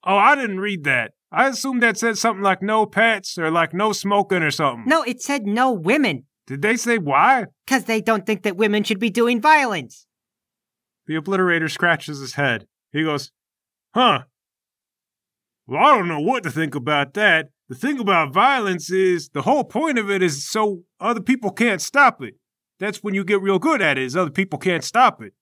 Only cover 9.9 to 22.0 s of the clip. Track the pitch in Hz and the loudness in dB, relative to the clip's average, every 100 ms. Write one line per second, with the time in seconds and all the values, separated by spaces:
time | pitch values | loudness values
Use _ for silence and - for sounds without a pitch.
9.9 | - _ _ _ _ _ _ _ _ _ | -18 _ _ _ _ _ _ _ _ _
10.9 | _ - 160 156 190 185 170 160 - 175 | _ -8 -6 -2 0 2 2 0 0 0
11.9 | 156 - 143 131 - 143 113 - _ _ | 0 -4 -12 -10 -2 -2 -2 -8 _ _
12.9 | 147 160 147 - _ _ _ _ _ _ | -4 -2 -2 -6 _ _ _ _ _ _
13.9 | 226 247 143 131 _ _ _ _ _ _ | 0 2 2 -4 _ _ _ _ _ _
14.9 | _ _ _ _ _ _ _ - 131 285 | _ _ _ _ _ _ _ -8 2 4
15.9 | 262 175 156 160 254 170 131 160 143 131 | 6 2 -2 -2 -2 -2 -4 -4 -4 -2
16.9 | 147 139 202 208 165 156 _ _ 127 254 | 0 0 2 2 2 0 _ _ -6 -4
17.9 | 277 202 180 151 151 240 269 202 180 - | -2 2 2 2 2 2 2 -2 -4 -4
18.9 | 185 185 175 - 147 139 285 - 226 320 | 0 0 0 -4 -6 0 0 0 -4 -2
19.9 | 247 202 196 180 143 - 220 214 185 _ | -2 -2 0 0 -2 -6 -2 -2 -4 _
20.9 | _ 196 233 185 254 214 - 233 190 - | _ -4 -4 0 0 0 0 0 0 -2
21.9 | 277 | 4